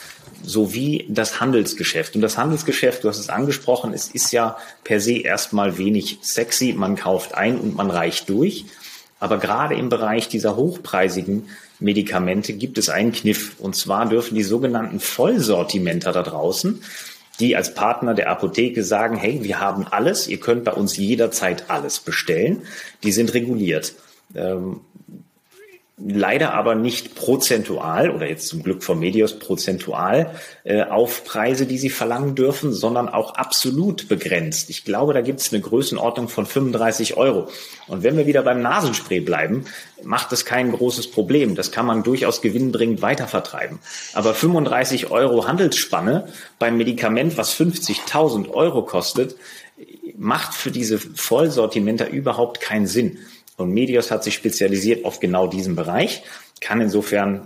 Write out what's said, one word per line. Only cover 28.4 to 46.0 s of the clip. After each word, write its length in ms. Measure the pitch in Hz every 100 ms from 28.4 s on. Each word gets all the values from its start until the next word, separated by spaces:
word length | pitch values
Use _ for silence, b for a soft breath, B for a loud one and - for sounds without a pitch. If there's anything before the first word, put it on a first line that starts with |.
| -
zum 140 | 82
Glück 200 | 82 92
von 160 | - 85
Medios 400 | 85 104 107 -
prozentual, 960 | - 92 - 95 95 95 90 127 160 B B B
äh, 180 | - 104
auf 420 | - 101 123 -
Preise, 420 | - 110 113 131 131
die 120 | 131
sie 120 | 131
verlangen 440 | - 113 120 143
dürfen, 380 | 135 131 135 151
sondern 360 | 101 110 123 120
auch 260 | 113 110
absolut 720 | - 131 - 127 135 196 - -
begrenzt. 600 | 98 - 90 80 76 -
Ich 160 | -
glaube, 280 | - 101 147
da 60 | 135
gibt's 320 | 120 135 -
eine 100 | 107
Größenordnung 640 | 98 117 131 110 117 120 117
von 180 | - 101
fünfunddreißig 720 | - 135 120 113 110 113 -
Euro. 320 | 135 98 - B B B B
Und 160 | 95
wenn 140 | 104 156
wir 100 | 143
wieder 160 | 139
beim 200 | 127 123
Nasenspray 580 | 120 180 156 107 - 92
bleiben, 460 | 76 78 80 113 - B B B
macht 300 | - 123 -
das 120 | 123
kein 280 | - 123 127
großes 380 | 110 123 120 113
Problem. 440 | - 95 143 127
Das 160 | 90 -
kann 160 | - 120
man 160 | 113
durchaus 400 | 104 131 120 117
gewinnbringend 580 | 113 120 131 113 117 107
weitervertreiben. 800 | - 135 120 101 - 67 - - - B B
Aber 200 | - 107
fünfunddreißig 760 | - 160 175 143 120 127 131 -
Euro 360 | 113 135 117 98
Handelsspanne 800 | 175 185 - - 82